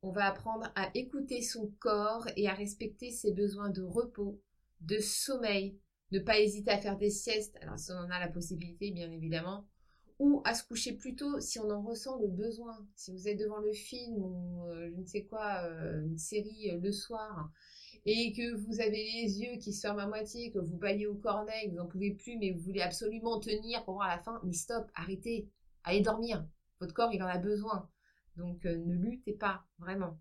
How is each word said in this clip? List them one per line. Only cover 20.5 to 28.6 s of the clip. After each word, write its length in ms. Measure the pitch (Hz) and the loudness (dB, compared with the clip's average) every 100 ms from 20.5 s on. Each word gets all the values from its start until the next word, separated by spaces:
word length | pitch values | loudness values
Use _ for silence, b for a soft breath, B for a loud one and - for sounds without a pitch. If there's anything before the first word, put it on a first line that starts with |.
que 60 | 214 | -2
vous 200 | 165 175 | -2 -2
bâillez 280 | 196 202 208 | 2 2 2
au 100 | 202 | 0
cornet, 500 | 220 208 214 220 214 | 0 0 0 -2 -2
que 60 | |
vous 40 | 170 | -4
n'en 100 | 175 | -4
pouvez 280 | 185 202 | 0 0
plus, 240 | 202 - 233 | 0 -6 -2
mais 140 | 202 | 0
vous 80 | 175 | 0
voulez 200 | 175 196 | -2 0
absolument 580 | 175 175 220 226 226 220 | 0 0 -2 0 0 0
tenir 440 | 214 214 226 233 | 0 -2 0 -2
pour 100 | 233 | -2
voir 140 | 190 196 | 0 2
la 140 | 175 | 0
fin, 180 | 202 226 | -2 -4
mais 100 | 185 | -2
stop, 360 | 160 - 233 220 | -2 -2 -4 -4
arrêtez, 560 | - 180 190 233 226 208 _ - - | -6 -4 -4 -2 -4 -4 _ -20 -12
allez 160 | - 190 | 2 6
dormir. 460 | 214 220 233 202 156 - _ _ | 6 4 0 -2 -4 -10 _ _
Votre 140 | 180 | -6
corps, 180 | - 233 | 4 4
il 100 | 196 | 4
en 40 | 185 | 2
a 120 | 180 | 2
besoin. 520 | 185 208 214 202 - b b b b - | 2 2 2 -2 -4 b b b b -8
Donc, 300 | 175 175 | -6 -2